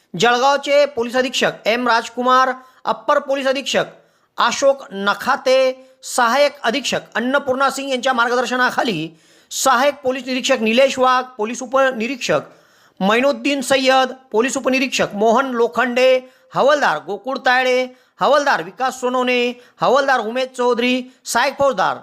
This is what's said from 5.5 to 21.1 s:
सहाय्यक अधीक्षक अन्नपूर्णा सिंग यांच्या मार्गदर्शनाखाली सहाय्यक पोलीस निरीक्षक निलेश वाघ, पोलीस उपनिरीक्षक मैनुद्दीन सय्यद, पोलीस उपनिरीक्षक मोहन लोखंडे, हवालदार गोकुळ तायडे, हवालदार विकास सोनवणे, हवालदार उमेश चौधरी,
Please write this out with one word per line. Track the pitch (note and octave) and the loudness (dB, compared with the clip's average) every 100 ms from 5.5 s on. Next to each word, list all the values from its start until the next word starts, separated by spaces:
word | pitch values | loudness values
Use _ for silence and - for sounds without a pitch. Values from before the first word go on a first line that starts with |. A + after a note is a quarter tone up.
| C4 C4 C4 - _ | 2 2 -2 -14 _
सहाय्यक | - - A#3 C4 C#4+ C#4 | -8 0 0 2 2 0
अधीक्षक | A#3+ B3+ A#3+ E3 - | -4 -2 -2 -6 -4
अन्नपूर्णा | G#3 A#3+ C#4 C4 B3+ C#4 | -4 -2 -2 -2 0 0
सिंग | C4+ C#4 | -2 -6
यांच्या | B3+ C4 | -4 -2
मार्गदर्शनाखाली | B3 A#3+ B3 A#3+ B3+ B3+ - C#4 E3 D#3+ - _ _ _ | 0 0 0 -2 0 0 0 -2 -4 -6 -12 _ _ _
सहाय्यक | - C4+ A#3+ C#4+ C#4+ | -4 0 2 2 0
पोलीस | C4 C4 B3+ | -4 -4 -4
निरीक्षक | C4 B3+ B3+ | -4 0 0
निलेश | A3 A#3 C4+ B3+ | 2 4 2 2
वाघ, | B3+ B3+ B3+ - | 2 0 -2 -6
पोलीस | G#3+ A#3+ | -6 -6
उपनिरीक्षक | B3+ C4+ C4 B3+ A3+ C4+ - D3+ - - _ _ _ _ | -4 0 0 0 -6 -6 -2 -2 -2 -16 _ _ _ _
मैनुद्दीन | F#3+ A3+ C#4 A#3 C4 C#4+ | 0 2 2 0 -2 -4
सय्यद, | C4 C#4 C4 C4 B3+ C4 _ | 0 0 2 2 2 -4 _
पोलीस | G#3 B3+ C4+ | -2 -2 -2
उपनिरीक्षक | C4 B3+ C4 - F3 | -2 0 -2 -2 -4
मोहन | G#3 A3 A3+ C4+ | 0 2 2 0
लोखंडे, | A#3+ A#3 A#3 B3 B3 C4 B3+ B3+ _ _ | -2 -2 0 -2 2 2 2 -2 _ _
हवालदार | E3+ G3+ D4 A3+ D3+ C#3+ | 0 2 2 2 -2 -6
गोकुळ | G3 B3+ C4+ C4 | -10 -8 -4 0
तायडे, | B3 B3+ B3+ B3+ B3+ _ _ | 2 2 0 -2 -8 _ _
हवालदार | F#3+ D4 C#4 G#3+ | 2 2 2 -2
विकास | E3 F#3 B3+ B3+ | -4 -6 -6 -4
सोनवणे, | B3 B3+ B3 B3 A#3+ B3 - _ | -4 -2 0 0 -2 -6 -16 _
हवालदार | E3+ B3+ C#4 B3+ | 2 2 2 0
उमेश | G#3+ B3 B3+ B3+ | -2 -4 -6 -2
चौधरी, | B3 A#3 B3 B3+ B3+ | -2 0 0 -2 -4